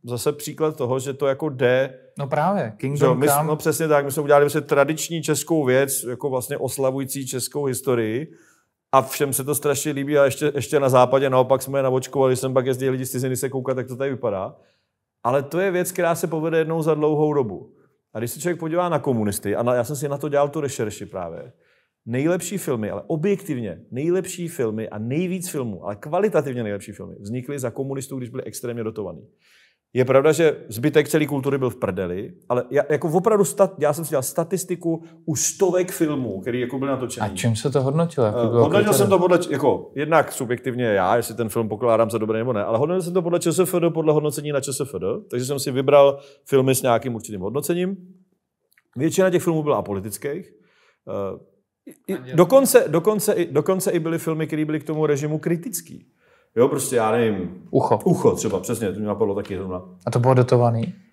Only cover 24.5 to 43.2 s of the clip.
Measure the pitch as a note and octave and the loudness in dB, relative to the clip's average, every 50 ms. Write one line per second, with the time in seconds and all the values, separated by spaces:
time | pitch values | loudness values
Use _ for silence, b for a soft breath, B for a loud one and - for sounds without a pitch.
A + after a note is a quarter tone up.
24.5 | E3 - B2 A2 G#2+ A2 A2+ - - G#2+ A2 A#2 C3+ D#3 F#3 F3+ F3+ F#3+ F3 F3+ | -4 -4 -4 -2 -2 -4 -8 -8 -8 -8 -6 -4 -2 -2 -2 -2 -4 -6 -8 -8
25.5 | - D3+ B2+ A2+ G2 E2 E2 F#2 G#2 G2+ - D3+ D#3 F3+ G3+ A3 - E3 C3 C#3 | -6 -6 -6 -6 -8 -8 -10 -10 -10 -10 -8 -4 -2 0 0 2 2 2 0 0
26.5 | B2 B2 A#2 G#2 G2+ G2+ - - F#2+ - F#2 F2+ F2+ - G2+ G2+ A#2 B2+ B2 - | -4 -4 -4 -4 -4 -6 -8 -12 -14 -14 -14 -16 -16 -14 -12 -8 -8 -8 -6 -6
27.5 | C#3+ C#3 B2 A#2 - - C3+ C3+ C3+ C3+ C3 - C#3 C3 B2 A2+ A#2+ C3 - A2 | -8 -6 -6 -6 -6 -6 -6 -6 -6 -8 -8 -10 -10 -10 -10 -10 -10 -10 -10 -10
28.5 | G#2+ - - A#2+ A#2 A#2 A2 A2 G#2+ A2 G2+ F2+ E2+ E2+ - _ _ b b b | -12 -10 -10 -8 -6 -6 -6 -6 -6 -8 -10 -10 -10 -14 -18 _ _ b b b
29.5 | b b b b b b _ _ _ B2 B2+ B2 C3 C3+ C3+ D#3 D3+ C3 E3 D3+ | b b b b b b _ _ _ 0 2 6 6 6 6 6 4 6 4 2
30.5 | - - - - G#2+ A2+ B2 D3+ - D#3 D3 - - D#3 D3+ C3+ D3 C#3 B2+ C#3 | 2 0 -10 -10 -8 -2 -2 4 4 4 2 4 2 0 2 2 -2 -2 0 0
31.5 | C3+ C#3 C3 B2 - - - G2 F#2+ F#2 F#2+ F2 F2 F#2+ A#2 D#3 - _ _ _ | 0 0 0 -2 -2 -2 -4 -4 -2 -4 -4 -4 -4 -6 -8 -10 -14 _ _ _
32.5 | B2 B2 - - C3+ C#3+ C#3 - D#3 C3+ - E3 D3 F3+ F3 A3+ A3 G3+ G3 D#3+ | 0 0 0 2 0 0 2 2 0 0 0 2 0 2 4 4 4 4 4 2
33.5 | - - G3 F#3 F#3+ - C#3+ D3 D3 D#3+ E3 C#3+ D#3+ C#3 B2+ - - - E3 E3+ | 4 2 2 2 4 0 0 0 0 0 -4 -2 -2 -2 -2 -2 -4 -4 -2 -2
34.5 | G3 F3 F3 - F3+ E3+ F3 E3+ E3 D#3+ E3 B B B _ - D3 - - - | -4 -6 -4 -6 -8 -4 -2 -4 -4 -4 -6 B B B _ -4 -4 -2 -2 -4
35.5 | - - G3 F#3 F3 F3+ F#3 F3+ - - E3+ D3+ D3 C3+ B2+ A2 F#2+ F#2+ F#2 A#2+ | 0 0 0 2 2 0 0 -2 -2 -2 -2 -2 0 -4 -4 -6 -6 -6 -6 -4
36.5 | A#2+ B2 B2 A#2+ C#3 C3 C3+ C#3 C3+ A#2+ B2 A2+ - A#2 G#2+ G#2 G2 F#2+ - A#2+ | -4 -4 -4 -4 -4 -4 -2 -2 -2 -4 -4 -8 -6 -6 -6 -6 -4 -2 0 0
37.5 | A2+ G#2+ - D3 B2 C#3+ B2+ C3+ C#3 D#3+ E3+ E3 - - A#2+ G#2+ G#2 A#2+ A#2 A2 | 0 0 -2 0 0 0 0 2 0 0 -2 -2 0 0 0 0 2 0 0 2
38.5 | A#2 A#2+ A#2 - E3 G3+ G#3 G#3+ G3+ - G3+ G3 G3 F3 F3 F#3 F3+ E3 F3 D#3+ | 4 4 4 4 4 4 4 4 4 4 6 4 4 4 6 4 4 4 2 0
39.5 | D3+ C3+ D3 B2+ G2 F2 - - - C3+ D3 D3+ E3 D#3 C3 - - - C3+ A2 | -2 2 2 2 2 2 -4 -10 -6 -6 -2 4 4 4 4 2 -4 -8 -4 -4
40.5 | B2 A2+ - C3+ A#2 B2 B2 A2+ G#2 G2 F2+ F#2 A2 A#2+ A2 - A2 G#2+ A#2+ A2 | -4 -4 -4 -6 -4 -2 0 2 2 2 4 4 2 2 0 -2 -6 -6 -6 -4
41.5 | - A#2 A2+ G#2 A2 G#2 B2+ A#2+ A2+ A2 A2+ G#2+ A#2 A2 A2 G#2+ G#2+ A2 A#2 B2+ | -2 -2 -2 -2 -4 -2 2 2 4 4 4 2 2 -2 -2 -2 -2 -2 -2 -2
42.5 | A#2+ G2+ G2+ E2+ A2+ A2 C#3+ D#3 F3+ F#3 E3+ F3 F3 F#3+ | -2 -2 0 0 0 0 2 0 0 -2 -4 -2 -2 -2